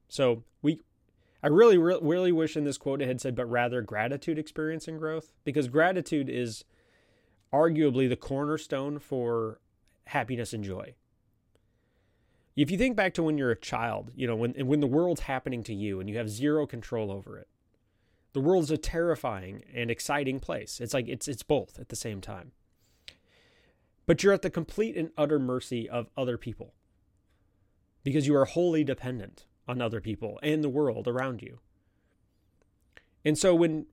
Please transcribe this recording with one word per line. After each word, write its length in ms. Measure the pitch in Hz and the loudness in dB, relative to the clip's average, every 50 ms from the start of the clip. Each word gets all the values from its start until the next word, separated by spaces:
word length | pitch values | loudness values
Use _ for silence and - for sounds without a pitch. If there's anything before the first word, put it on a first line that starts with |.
| _ | _
So 360 | _ - - 135 123 117 117 - _ _ _ | _ -2 2 2 2 2 0 -4 _ _ _
we, 180 | - 147 165 - - _ _ _ _ _ _ _ _ _ _ _ - | 0 0 0 0 -6 _ _ _ _ _ _ _ _ _ _ _ 2
I 40 | |
really, 300 | 147 147 196 240 233 196 | 6 8 10 10 10 10
re-, 220 | 175 160 175 185 - | 8 6 6 2 2
really 300 | 165 147 170 180 185 180 | 2 2 2 4 4 4
wish 240 | 170 160 160 151 - | 4 2 2 0 0
in 80 | 156 147 | -2 -2
this 140 | 143 135 | -2 -4
quote 240 | - - 143 135 127 | -4 -4 -4 -2 0
it 60 | 135 | -2
had 120 | 127 127 123 | -2 -2 -2
said, 160 | - 135 120 | -4 -4 -2
"But 120 | 123 123 | -2 -2
rather 340 | 117 120 120 120 120 123 123 | 0 2 2 2 2 0 -2
gratitude, 560 | 107 - 110 104 110 123 143 139 - 170 156 | -4 -2 -2 -2 -2 -2 -2 -4 -4 -4 -4
experience, 500 | 156 151 - - 160 156 156 165 156 - | -4 -6 -6 -6 -6 -4 -4 -4 -6 -8
and 120 | 165 160 156 | -10 -8 -6
growth," 340 | 160 156 160 160 156 _ _ _ _ | -6 -4 -4 -6 -8 _ _ _ _
because 240 | 151 127 151 135 | -2 0 0 0
gratitude 640 | 120 127 156 165 185 190 180 - - 165 147 135 131 | 2 4 4 6 6 4 0 -2 0 0 0 0 -2
is 340 | 123 123 123 113 110 - - _ _ _ _ _ _ _ _ _ _ _ _ _ _ _ _ _ | -2 -4 -4 -4 -6 -10 -16 _ _ _ _ _ _ _ _ _ _ _ _ _ _ _ _ _
arguably 560 | 147 147 160 170 156 156 156 143 120 135 131 | 2 4 4 4 4 4 4 4 4 2 2
the 80 | 123 127 | 2 0
cornerstone 840 | - - - 135 135 147 147 156 151 - - 151 135 135 143 147 143 | -2 -4 -4 -4 -4 -2 -2 -4 -6 -6 -6 -6 -4 -4 -6 -8 -10
for 600 | - - 139 127 120 117 117 117 110 110 107 - _ _ _ _ _ _ _ _ _ | -8 -6 -4 -2 -2 0 0 -2 -2 -4 -6 -10 _ _ _ _ _ _ _ _ _
happiness 480 | - - 139 120 117 131 120 113 - 120 | -4 -4 -2 -2 -2 -4 -6 -6 -6 -6
and 100 | 107 101 | -6 -6
joy. 300 | 98 90 98 - - - _ _ _ _ _ _ _ _ _ _ _ _ _ _ _ _ _ _ _ _ _ _ _ _ _ _ _ _ _ _ _ _ | -6 -6 -8 -10 -12 -16 _ _ _ _ _ _ _ _ _ _ _ _ _ _ _ _ _ _ _ _ _ _ _ _ _ _ _ _ _ _ _ _
If 140 | 139 147 143 | 0 0 2
you 80 | 196 | 2
think 180 | 185 254 262 226 | 2 2 2 2
back 180 | 214 196 180 - | 2 0 0 0
to 80 | 180 165 | 0 0
when 140 | 156 156 | 0 0
you're 140 | 143 135 120 | 2 2 0
a 80 | 110 - | 0 -2
child, 520 | - - 127 117 117 117 104 104 101 117 - | -4 -6 -4 -4 -2 -4 -4 -6 -8 -10 -8
you 120 | - 127 | -4 -2
know, 80 | 120 113 | -2 0
when, 180 | 110 120 123 127 | 0 -2 -2 -2
and 120 | 143 131 | -2 -2
when 140 | 127 151 151 | 0 2 2
the 60 | 143 | 2
world's 340 | 135 127 160 175 180 165 - | 2 2 2 2 2 0 -2
happening 420 | - - 135 127 - 139 127 117 104 | -2 -4 -4 -4 -4 -6 -6 -6 -6
to 100 | - 110 | -8 -6
you 260 | 98 104 104 95 92 | -4 -4 -4 -4 -4
and 100 | 95 104 | -6 -6
you 80 | 104 | -6
have 120 | 117 113 107 | -6 -6 -6
zero 360 | 104 113 139 147 151 151 147 | -4 -2 0 0 2 0 0
control 460 | - - 117 - - 123 113 110 98 | -2 -6 -10 -8 -6 -4 -4 -4 -4
over 260 | 98 98 98 - - | -6 -8 -10 -14 -16
it, 100 | - - - _ _ _ _ _ _ _ _ _ _ _ _ _ _ _ _ - | -18 -20 -20 _ _ _ _ _ _ _ _ _ _ _ _ _ _ _ _ -4
the 80 | 139 | 0
world's 300 | 135 165 190 180 156 139 | 2 4 4 4 4 2
a 60 | 156 | 0
terrifying 840 | 151 - - 170 165 170 170 151 - - 123 104 95 92 92 98 - - - - | -2 -2 -2 -2 0 0 0 0 0 -2 -4 -4 -6 -8 -10 -12 -14 -16 -10 -6
and 160 | 123 117 117 | -4 -2 -2
exciting 500 | 117 - - - 143 147 139 131 135 131 | -2 -2 -2 -2 0 0 0 -2 -4 -4
place. 400 | - - 160 110 - - - - | -4 -6 -6 -6 -6 -10 -10 -10
It's 140 | 120 107 - | -6 -4 -2
like, 140 | 135 127 | -2 -2
it's, 200 | 127 131 120 - | -4 -6 -8 -8
it's 160 | 143 135 - - | -8 -8 -6 -2
both 360 | - 151 127 - - - - | 0 0 0 0 -4 -12 -18
at 100 | 107 - | -14 -12
the 60 | 113 | -10
same 260 | - - 117 104 95 | -8 -8 -8 -8 -8
time. 300 | - 107 107 - - 131 - _ _ _ _ _ _ _ _ _ _ - - _ _ _ _ _ _ _ _ _ _ _ _ _ _ _ _ _ _ | -10 -12 -14 -14 -16 -18 -20 _ _ _ _ _ _ _ _ _ _ -20 -20 _ _ _ _ _ _ _ _ _ _ _ _ _ _ _ _ _ _
But 160 | - 165 - | 2 2 4
you're 120 | 190 202 196 | 4 4 4
at 80 | 190 | 4
the 80 | - 165 | 2 -2
complete 460 | - 175 160 - - - 220 226 - | -4 -4 -6 -4 -4 -2 -2 -2 -2
and 160 | 175 165 - - | -4 -6 -4 -2
utter 220 | - 147 147 156 143 | -2 0 2 2 0
mercy 500 | 131 127 127 123 - - 127 117 110 - | 0 0 -2 -4 -4 -4 -6 -6 -6 -4
of 200 | - 120 113 - _ | -6 -6 -6 -6 _
other 220 | 143 131 123 120 | -4 -4 -2 -4
people 360 | - - 120 104 - 101 - _ _ _ _ _ _ _ _ _ _ _ _ _ _ _ _ _ _ _ _ _ _ _ _ _ _ - | -4 -6 -10 -12 -12 -14 -18 _ _ _ _ _ _ _ _ _ _ _ _ _ _ _ _ _ _ _ _ _ _ _ _ _ _ -2
because 240 | 143 135 151 135 | 0 0 2 4
you 80 | 143 147 | 4 6
are 100 | 139 135 | 6 4
wholly 380 | - - 170 180 175 160 156 151 | 4 4 2 2 4 4 2 2
dependent 640 | 139 131 - 123 127 127 113 98 - - - - _ _ _ _ | 0 -2 -4 -6 -8 -8 -8 -10 -12 -16 -20 -20 _ _ _ _
on 140 | - 123 123 | -6 -4 -2
other 200 | 120 110 113 104 | -2 -2 -4 -4
people 380 | - 110 104 - 117 104 104 - | -4 -6 -6 -4 -6 -8 -6 -4
and 220 | - 151 156 156 151 | -2 0 0 0 0
the 60 | 139 | 0
world 380 | 123 147 151 131 - 117 101 | 0 2 2 2 0 -2 -2
around 340 | 120 120 127 131 131 123 104 | -2 -2 -2 -2 -4 -6 -8
you. 180 | 117 - 120 - _ _ _ _ _ _ _ _ _ _ _ _ _ _ _ _ _ _ _ _ _ _ _ _ _ _ _ - - _ _ _ - | -12 -16 -18 -20 _ _ _ _ _ _ _ _ _ _ _ _ _ _ _ _ _ _ _ _ _ _ _ _ _ _ _ -20 -20 _ _ _ 0
And 140 | 156 156 | 0 2
so 160 | - - 185 175 | 4 6 6 6
when, 300 | 165 175 160 156 156 - - | 6 6 4 2 -2 -6 -8